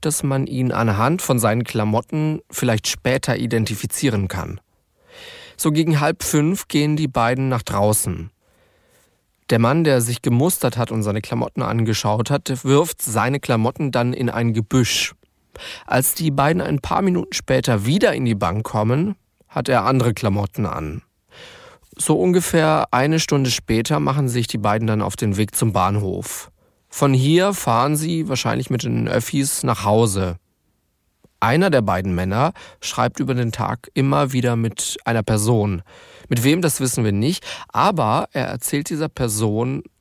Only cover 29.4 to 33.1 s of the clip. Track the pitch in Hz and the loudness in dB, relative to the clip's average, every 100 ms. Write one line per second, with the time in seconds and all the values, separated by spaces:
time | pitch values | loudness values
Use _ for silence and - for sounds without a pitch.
29.4 | 139 - 135 110 101 110 117 95 90 85 | -2 -2 -2 -2 2 2 2 0 -4 -6
30.4 | _ _ _ _ _ _ _ _ _ _ | _ _ _ _ _ _ _ _ _ _
31.4 | 113 151 190 135 98 90 95 87 92 107 | 0 2 4 4 2 0 0 -2 0 0
32.4 | 156 - - - - - 120 | 0 -2 -16 -14 -8 -2 -2